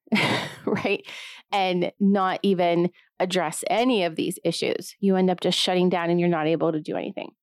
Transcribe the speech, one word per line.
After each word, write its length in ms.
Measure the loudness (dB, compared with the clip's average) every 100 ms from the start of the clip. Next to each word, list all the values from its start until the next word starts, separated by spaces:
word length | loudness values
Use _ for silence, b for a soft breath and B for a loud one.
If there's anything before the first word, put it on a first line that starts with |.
| -4
<laughs> 540 | 0 0 -2 -4 -8 -4
right? 380 | -2 -2 -4 -6 B B B B
And 400 | -2 0 0 -2 0
not 400 | 2 4 2 0
even 480 | 0 2 2 2 0 b b -6
address 440 | -2 0 -2 -4 -2
any 360 | 0 2 2
of 120 | 0 -2
these 220 | -4 -4
issues. 520 | -4 -2 -2 -4 -6 -2
You 160 | 2 4
end 160 | 2
up 100 | 2
just 160 | 0 0
shutting 320 | 0 2 2
down 220 | 2 2
and 80 | 2
you're 100 | 2
not 180 | 2 2
able 240 | 2 0
to 80 | -2
do 160 | -4 -6
anything. 380 | -6 -8 -14 -16